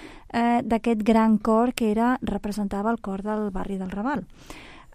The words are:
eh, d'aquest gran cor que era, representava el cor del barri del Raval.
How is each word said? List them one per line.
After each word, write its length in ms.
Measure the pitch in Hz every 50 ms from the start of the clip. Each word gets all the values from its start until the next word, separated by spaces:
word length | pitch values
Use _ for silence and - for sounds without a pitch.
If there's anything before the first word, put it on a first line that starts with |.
| - - - - - -
eh, 320 | - 233 233 240 240 240 -
d'aquest 380 | 220 226 226 - 233 233 214
gran 360 | 208 220 220 226 226 220 220 208
cor 360 | - 233 220 220 233 247 -
que 180 | - 240 214
era, 260 | 214 220 233 247 254 -
representava 680 | - 214 214 202 - 208 202 214 208 202 - 196 202 220
el 80 | 233 226
cor 240 | - 202 190 190 190
del 280 | 214 214 214 214 208
barri 260 | 185 185 185 185 196 185
del 140 | 190 185
Raval. 340 | 185 196 208 262 294 233 - - - - - - - - - - - - - - -